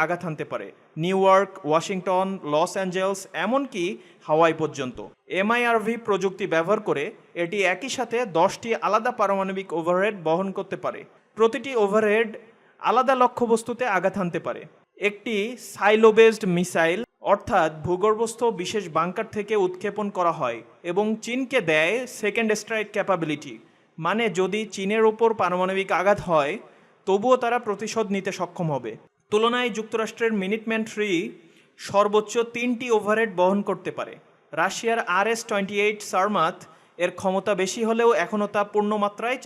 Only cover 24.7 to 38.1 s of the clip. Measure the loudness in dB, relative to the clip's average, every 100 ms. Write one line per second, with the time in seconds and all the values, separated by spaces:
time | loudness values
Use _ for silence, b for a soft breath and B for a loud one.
24.7 | -6 -2 2 2 4 2 2 0 0 0
25.7 | 0 0 2 4 2 2 2 2 -2 -10
26.7 | b b b 0 2 4 2 2 0 -2
27.7 | -6 -4 -2 -2 -2 -4 -6 -8 -4 -2
28.7 | -2 -4 -12 _ _ _ 2 2 2 -2
29.7 | -4 -6 -4 -4 -2 -2 0 -2 -4 -2
30.7 | -4 -4 -4 -2 -2 -2 -10 b b b
31.7 | _ -2 2 4 2 0 -2 -2 -4 -4
32.7 | -4 2 2 2 0 0 2 2 2 0
33.7 | -4 -6 -8 -10 -10 _ _ _ -2 -2
34.7 | -2 -2 -2 0 0 2 -2 -2 -2 -2
35.7 | 0 0 -2 -4 0 2 2 0 -2 -14
36.7 | b b -4 -4 -2 -2 0 0 0 -2
37.7 | -2 -2 2 4